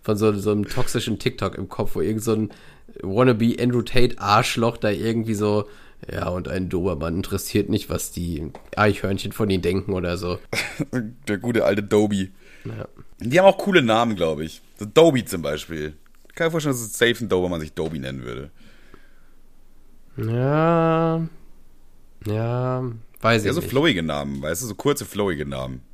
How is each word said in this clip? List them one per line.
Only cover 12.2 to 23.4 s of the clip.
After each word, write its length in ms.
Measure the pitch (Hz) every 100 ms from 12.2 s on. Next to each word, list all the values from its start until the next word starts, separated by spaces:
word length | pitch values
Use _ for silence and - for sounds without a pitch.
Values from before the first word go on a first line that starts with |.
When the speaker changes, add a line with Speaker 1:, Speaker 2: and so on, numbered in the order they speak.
| 95 - - - 113
Speaker 1:
Ja. 220 | 110 - - - -
Speaker 2:
Die 180 | 113 156
haben 60 | 190
auch 100 | 190
coole 240 | 196 180
Namen, 340 | 120 110 120 101
glaub 240 | 82 76
ich. 220 | 80 - - -
So 60 | 104
Doby 400 | 156 165 131 107
zum 160 | 90
Beispiel. 520 | 71 76 - 80 76 78 - - - -
Kann 120 | 165
mir 40 |
vorstellen, 240 | 165 147 123
dass 60 | 110
es 120 | -
safe 260 | 120 117 110
ein 40 |
Dobermann 300 | 92 90 85
sich 140 | 78
Doby 260 | - 80 80
nennen 240 | 65 67
würde. 260 | 60 60 73 - - - - - - - - - - - - - - - - -
Speaker 1:
Ja. 1080 | 110 117 135 151 160 170 165 160 165 165 165 - - - - - - - - - 104
Ja, 580 | 107 113 123 127 127 127 113 - -
weiß 200 | 113 113